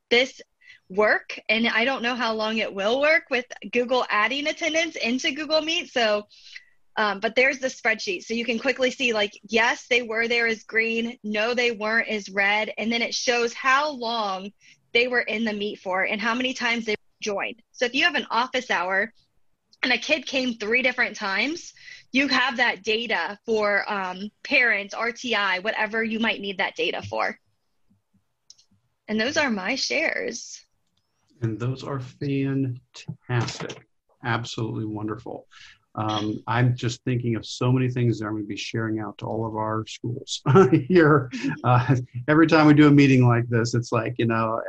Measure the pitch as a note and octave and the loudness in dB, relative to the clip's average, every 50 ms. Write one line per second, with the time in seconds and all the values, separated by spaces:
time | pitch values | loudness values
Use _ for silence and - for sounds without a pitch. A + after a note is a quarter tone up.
0 | _ _ A#3+ A#3+ C4 C4 - - - - _ _ _ - - - _ _ F#3+ G3 | _ _ 2 2 2 2 -4 -12 -20 -20 _ _ _ -20 -20 -20 _ _ 0 2
1 | G#3+ A3 D4 F#4 - - - - - - G#3+ A3+ A#3 A3+ G3 G#3+ A#3 C4+ C4+ G#3+ | 2 2 2 0 -2 -6 -12 -12 -4 -2 0 2 2 2 2 2 0 0 0 -2
2 | A3+ A#3+ B3+ A#3 A#3+ A3+ A3 A3 G#3+ A3 A3+ A3 G3+ - F3+ G3 F#3+ G#3 A#3+ C4+ | -2 -4 -2 -2 -2 -2 -2 -2 -2 -2 -2 -2 -2 -4 -4 -2 0 0 2 2
3 | C#4+ D4+ D#4+ E4 - _ C4 A#3+ B3 - - - - G3+ - A#3+ B3 A3+ C4 B3 | 4 4 2 2 2 _ -2 -4 -4 -4 -12 -16 -14 -4 -2 -2 0 2 2 0
4 | - - - G#3 G#3+ A3+ C4 C#4+ D4 D#4 D#4 - E4 D#4 D#4 D#4+ E4+ D#4+ - - | 0 0 0 0 2 0 0 -2 -4 -4 -4 -2 -4 0 0 0 0 -2 -4 -4
5 | - A3+ B3 C4 - E4 C4 D4 D#4 C#4 D#4 D#4 D#4 D#4+ E4 F4 C#4+ - - B3+ | -4 -2 -2 0 -2 -2 -4 -4 -4 0 0 0 0 0 -4 -4 -6 -4 -2 0
6 | A#3 G#3+ G#3 G#3 G#3 - - - - - - - - _ _ _ _ _ _ - | 2 2 0 0 -2 -8 -16 -20 -20 -20 -20 -20 -20 _ _ _ _ _ _ -2
7 | G#3+ G#3 G3 G3 G#3 A3+ A3 C4 B3+ C4+ D4+ B3+ B3+ C4 - - - A#3 A3 A3 | -2 -2 -2 -2 -4 0 2 4 4 4 2 0 -4 -6 -6 -2 -2 -2 -2 0
8 | - G#3 F3+ E3+ - - A3+ A#3 A#3 A#3 A#3 A3 A3+ C#4 B3 - C4 B3+ - - | -2 -6 -6 -6 -6 -6 -6 -4 -2 -2 -4 -2 -2 -2 0 2 0 0 0 0
9 | C4+ A#3+ A3 G#3+ G#3 G3+ - - - G3 G#3+ A3+ A3+ A#3+ C4 - - - B3+ A#3+ | 0 0 2 0 0 -2 -4 -10 -10 -2 0 2 2 2 0 -2 -2 0 0 0
10 | B3 A3 A3 A3+ A#3 A#3 A#3+ A#3 A#3 A3+ A3+ G#3+ - - G#3+ A3 A3 A3+ A3+ A3+ | 0 0 -2 -2 0 0 2 2 2 2 0 -2 -6 -2 -2 0 0 0 0 -2
11 | A#3 A#3 B3 - - G#3 G#3+ G#3+ G#3+ A#3 A#3+ A#3 A#3+ A#3+ A#3 G3 G#3+ G#3+ A3 A#3 | -2 -4 -6 -8 -8 -4 -2 0 0 0 0 0 0 0 0 -2 -2 0 0 0
12 | A3 - A3 G#3+ G3+ - F#3+ G3+ G3 G3+ G#3 G#3+ A3 G#3+ - - G#3 A3+ A#3 A#3 | 0 -2 -4 -6 -6 -6 -2 0 2 2 2 2 0 -4 -6 -4 -4 -2 -2 -2
13 | A#3 - - - - - A#3+ A#3+ A#3 A#3 A#3 - - C4+ C4 C4+ D4 D#4 D4 A#3+ | -2 -2 -4 -2 0 0 2 2 2 0 -2 -2 2 4 4 4 2 0 -2 -4
14 | A#3+ A3+ A#3 A#3 G#3+ G3+ F#3+ F#3 F#3+ G#3 - _ _ - - _ _ _ - A#3+ | -6 -4 -4 -2 -2 -2 -4 -6 -8 -12 -14 _ _ -20 -20 _ _ _ 0 2
15 | A#3+ B3+ B3 A#3+ - - G#3+ A3 A#3 G#3+ G#3 G#3 G3+ G#3 - - - F#3+ F3+ F#3+ | 2 2 2 0 0 0 -2 -2 -2 -2 -2 -2 -4 -6 -6 -8 -6 -4 -2 0
16 | F#3 - A3 G3+ G#3+ A#3+ A3+ B3 B3+ B3+ C4 - A#3+ A#3+ A#3 A#3 A3+ A3 G#3+ - | 0 0 -2 -2 -2 -2 -2 0 -2 -4 -4 -2 -2 -2 -2 -2 -2 -4 -6 -6
17 | _ _ _ _ - G#3+ G3+ F#3+ C#3+ G#2 - - _ _ _ - B3+ A#3+ A#3+ C#4 | _ _ _ _ -6 -6 -4 -4 -4 -6 -8 -12 _ _ _ -4 -4 -2 0 0
18 | D#4+ F4 D4 C#4 G#3+ - - A3 B3 C4 - B3+ B3 - G#3 F3 F3 F#3 F#3+ F#3+ | 0 2 0 0 -4 -2 -2 -2 -2 0 -2 -6 -2 -2 -2 -2 0 0 0 -2
19 | G#3 A3+ - _ _ _ _ _ _ _ _ _ _ _ _ _ - C4 B3 A#3 | -2 -2 -6 _ _ _ _ _ _ _ _ _ _ _ _ _ -2 -2 -2 -2
20 | - - D4+ D#4 - - - C4+ B3+ B3+ A3+ - G#3+ G3+ A#3 B3+ B3+ B3+ B3 B3+ | 0 -2 -2 -2 -2 -4 -4 -2 -2 -2 -4 -4 -4 -2 -2 0 0 0 0 0
21 | A#3 G3+ G#3+ - G#3+ G3 F#3+ G3 A3+ C#4 E4 F4 - - - - - - - - | -2 -2 -2 -6 -6 -4 -2 -2 -2 -2 -4 -6 -10 -16 -20 -20 -20 -20 -20 -20
22 | - _ - C4 C#4+ C4+ C4 C4 B3 C4+ A#3+ A3+ B3 A#3 F#3 F3+ - A3 G#3+ A3+ | -18 _ -2 0 0 2 2 0 0 0 0 0 0 0 0 -2 -4 -2 -2 -2
23 | A#3+ A3 G#3+ F3+ E3 D#3+ G3+ - _ - A3 G#3+ G#3 G#3 G3+ G3 - - G#3+ G3 | -2 -2 -2 -2 -2 -4 -6 -10 _ -2 0 0 2 2 2 0 0 -2 -4 -4
24 | F#3+ F3+ F3+ F#3 G3+ G#3+ - _ - - C#4 C#4 B3 A#3 G#3+ G3+ G3+ G3+ - - | -4 -6 -6 -8 -10 -12 -12 _ -8 -2 0 2 4 2 2 0 -2 -6 -8 -6
25 | A3+ A#3 A#3 - - B3 A3 G3+ G3+ G3 F#3 F3+ F3+ A3 - - G#3+ G#3+ G#3+ A3+ | -6 -6 -6 -6 -6 -4 -2 0 0 0 -2 -2 -2 -4 -4 -2 -4 -2 -2 -2
26 | A3+ A3 A3 A3 A#3 A3 G3+ - G3+ G3+ F#3+ F3+ F#3+ - - - D#3+ F3 - - | -2 -2 -2 -2 -2 -2 -2 -4 -6 -8 -4 -4 -4 -4 -2 -4 -4 -4 -4 -6
27 | - G2+ A2 A2 G#2 F#2+ G#3+ - _ _ _ _ _ _ _ _ _ _ _ _ | -8 -6 -4 -4 -4 -4 -4 -8 _ _ _ _ _ _ _ _ _ _ _ _
28 | _ _ _ _ _ _ _ _ _ _ - _ _ _ _ _ _ _ _ _ | _ _ _ _ _ _ _ _ _ _ -20 _ _ _ _ _ _ _ _ _
29 | _ - G#3+ A3 A3 C4 D4 D#4+ D4 C4 A3 G3 F#3 G3+ C4 B3+ - - A#3+ C4 | _ -6 -2 -2 -2 0 0 0 0 2 0 -2 -2 -4 -4 -4 -2 -2 -2 0
30 | D#4+ - - - F#2 - A3+ - - - - - - _ _ _ _ _ _ _ | 0 0 -2 -2 -4 -6 -6 -8 -12 -14 -18 -20 -20 _ _ _ _ _ _ _
31 | _ _ _ _ _ _ _ _ A#2+ A2+ A2 G2+ A#2+ B2+ C3 - - - C#3+ C3 | _ _ _ _ _ _ _ _ -4 -4 -4 -4 -4 -4 -4 -6 -6 -8 -8 -8
32 | B2 - - _ D3 C#3+ C#3 C#3 C3+ C#3 C3+ C3+ C3+ B2 A#2+ B2 - _ _ - | -8 -10 -12 _ -6 -4 -2 -2 0 0 0 -2 -2 -2 -4 -8 -12 _ _ -18
33 | - - D#3+ - _ - B2 A#2+ - B2 - - - - - - - _ _ _ | -14 -14 -14 -14 _ -2 -2 0 0 -2 -4 -8 -10 -10 -10 -14 -16 _ _ _
34 | _ _ _ _ - B2 A2+ A#2 A#2 - - - A2+ A2 A#2+ A#2 A2 G#2+ G#2+ G#2 | _ _ _ _ -6 -4 -4 -4 -4 -6 -6 -6 -6 -6 -4 -6 -6 -6 -8 -8
35 | G#2+ G#2+ G#2+ - - G2+ - - - _ _ - - - - _ _ _ _ A2 | -6 -8 -8 -8 -10 -12 -14 -14 -14 _ _ -20 -20 -20 -20 _ _ _ _ -4
36 | A2 A2 G#2+ G#2+ G#2 G#2+ G#2+ - - - A2 A#2+ B2 B2 B2 B2 - A2+ A2+ - | -2 -2 -2 -2 -2 -4 -4 -6 -4 -2 2 4 4 4 2 2 -2 -4 -4 -4
37 | _ C3 B2+ A#2+ A#2+ A#2+ A2+ G#2+ - - - - B2+ B2 B2+ C3 C3 B2 B2 B2+ | _ -4 -2 -2 0 -2 -2 -2 -4 -8 -6 -2 0 2 2 2 2 0 0 0
38 | A#2+ A#2+ G#2+ G2+ A2 G#2+ A2 G#2+ G#2 G#2 G#2 G2 - - - A#2 A2+ A2 A2 A2 | 2 2 0 0 -2 -4 -4 -6 -6 -6 -8 -8 -8 -6 -4 -4 -2 -2 -2 -4
39 | G#2+ G#2 G2+ - - - A2 A2+ A2+ A2 G#2+ A2 A2 A2 A2 A2 A2 - - - | -6 -8 -10 -10 -8 -6 -6 -4 -4 -4 -4 -4 -4 -2 -2 -4 -4 -6 -10 -10
40 | - B2 A#2+ - - - - - - D3 C3 F#3+ F#3 F#3+ E3 D#3 C3+ - F#3 F3+ | -8 -8 -8 -8 -8 -10 -12 -4 0 6 8 8 8 8 6 4 2 4 6 6
41 | D#3+ D3 D3+ C#3 B2 - - B3 - G#3 D3+ - - B2 B2 A#2+ - - C#3 B2 | 8 8 6 4 2 0 -6 -6 -4 -4 -4 -2 2 4 4 4 6 4 2 2
42 | B2 - - B2 - - D3+ D#3 E3 D#3 E3 D#3+ D3+ D3+ D3 C#3+ D3+ D3 C#3+ C#3+ | 0 -4 -8 -6 0 2 6 6 6 8 8 8 8 8 8 10 10 10 10 8
43 | C#3+ C3+ C3+ B2+ B2 A#2+ A#2 A#2+ A#2+ A#2+ A#2+ A#2 A2+ A#2 - A#2+ A#2+ - B2 A#2 | 8 8 6 6 6 6 6 4 2 2 0 0 0 2 0 -2 -2 0 -2 -2
44 | A2+ A#2 B2 - A#2 A2+ A#2 A2+ A2+ A2 A2+ A2+ - | -2 -2 -2 -2 0 0 2 0 0 0 -2 -4 -4